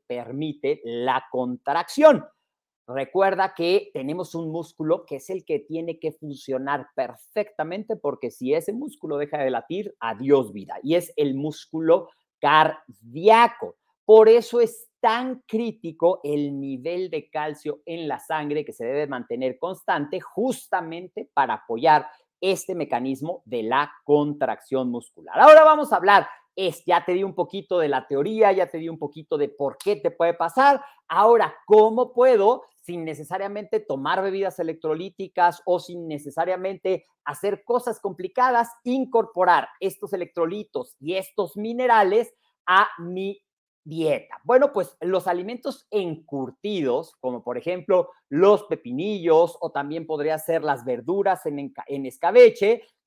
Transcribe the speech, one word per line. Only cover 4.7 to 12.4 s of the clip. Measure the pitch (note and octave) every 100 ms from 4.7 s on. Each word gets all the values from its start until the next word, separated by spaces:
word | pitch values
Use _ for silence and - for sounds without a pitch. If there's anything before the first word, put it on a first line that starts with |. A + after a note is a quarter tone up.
| - D#3 F#3 A3+
que | C#3
es | -
el | F#3+ -
que | D3+
tiene | - E3 E3 E3
que | D#3+
funcionar | D#3 D3+ C#3 - C3 C3+ C#3+ C3
perfectamente, | - B2+ - _ - G#3 - D#3 F#3 G#3+ A3
porque | C#3+ C3 A#2+
si | - B2+
ese | D3+ D#3+
músculo | A3+ D4+ - D#3 C#3+
deja | D3 D3
de | C3+
latir, | A#2+ - F3 G#3 -
adiós | A2+ G#2+ C3+ C#3+ A#2
vida, | G2+ F#2+ F#2
y | C3+ E3
es | E3 -
el | D3
músculo | C3+ D3+ D3 - D#3+ D#3+ D#3 C3 _ _
cardíaco. | _